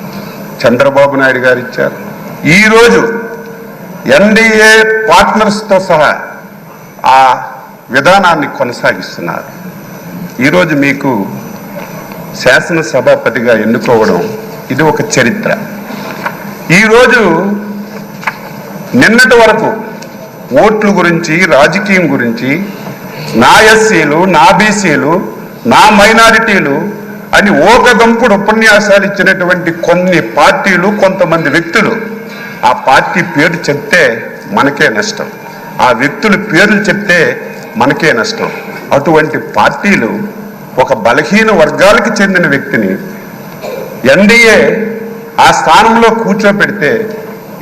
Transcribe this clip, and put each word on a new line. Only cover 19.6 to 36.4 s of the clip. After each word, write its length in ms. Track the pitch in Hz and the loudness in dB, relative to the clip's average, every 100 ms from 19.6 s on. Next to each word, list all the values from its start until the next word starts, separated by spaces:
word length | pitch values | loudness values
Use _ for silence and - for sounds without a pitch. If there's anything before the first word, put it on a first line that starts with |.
| - 220 - - - - - - - 262 | -2 -4 -10 -14 -16 -18 -18 -16 -2 2
ఓట్ల 280 | 220 214 202 175 | 2 2 0 2
గురించి, 360 | 175 165 165 160 185 | 2 0 0 0 2
రాజకీయం 520 | 139 151 180 202 185 160 | 4 2 0 0 0 0
గురించి, 380 | 135 117 113 131 160 202 - - - - - - - | 0 -2 -4 -4 -4 -6 -10 -14 -14 -14 -12 -4 2
నా 100 | 135 196 220 | 4 6 6
ఎస్సీలు, 480 | 220 - 165 151 156 190 160 | 4 4 2 2 2 2 4
నా 80 | 170 185 | 4 4
బీసీలు, 540 | 214 202 185 139 135 175 - - - - 117 | 2 0 0 0 0 -2 -4 -12 -16 -8 0
నా 80 | 143 208 208 | 4 4 6
మైనారిటీలు 800 | 226 226 226 220 220 196 151 143 - - - - - 165 | 4 4 4 2 0 0 0 -4 -6 -10 -14 -14 -2 0
అని 140 | 202 143 175 | 2 4 4
ఓకదంపుడు 640 | 247 247 220 233 226 240 196 | 6 4 4 2 2 2 2
ఉపన్యాసాలు 680 | 208 220 226 208 208 202 196 | 0 2 4 4 4 2 2
ఇచ్చినటువంటి 600 | 196 185 - 175 175 165 165 - | 0 0 0 0 -2 -2 -4 0
కొన్ని 340 | 180 185 165 - 143 | 2 2 0 0 2
పార్టీలు, 520 | 165 - 202 175 190 208 | 2 2 0 0 0 2
కొంతమంది 480 | 190 175 170 165 156 165 | 0 2 0 0 0 -2
వ్యక్తులు, 380 | 160 220 - - - - - - - - - | 0 -2 0 -2 -8 -12 -14 -16 -14 -4 -2
ఆ 20 | 123 123 | 0 2
పార్టీ 340 | 143 - 185 - 143 | 2 0 -4 -4 0
పేరు 240 | 170 170 - | 0 -2 -4
చెప్తే 360 | 180 - 180 139 113 - - - 101 | -4 0 0 2 -2 -10 -14 -6 -2
మనకే 320 | 139 143 147 107 | -2 0 -2 -2
నష్టం, 320 | 101 - 69 - - - - - 123 | -6 -6 -10 -12 -16 -16 -12 -2 0
ఆ 40 | 117 | 0
వ్యక్తుల 340 | 143 - 220 190 | -2 -2 -2 0